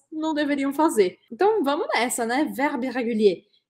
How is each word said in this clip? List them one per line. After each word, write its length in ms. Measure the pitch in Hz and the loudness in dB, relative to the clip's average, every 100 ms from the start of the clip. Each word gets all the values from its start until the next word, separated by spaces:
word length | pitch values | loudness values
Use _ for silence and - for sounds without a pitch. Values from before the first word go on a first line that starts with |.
| _ | _
não 240 | 311 311 | -8 -4
deveriam 380 | 294 294 285 277 | -2 -2 -2 -2
fazer. 460 | 277 311 220 185 - - | 2 2 4 2 0 -10
Então, 320 | 226 392 440 | 0 2 2
vamos 240 | 277 294 453 | 0 -2 -2
nessa, 320 | 554 240 - 226 | -2 -2 -2 -2
né? 180 | 254 | 0
Verbe 440 | 277 202 285 262 254 | -2 0 -2 -2 -4
irrégulier. 560 | 254 226 220 208 170 - _ _ | -4 -2 2 2 2 -6 _ _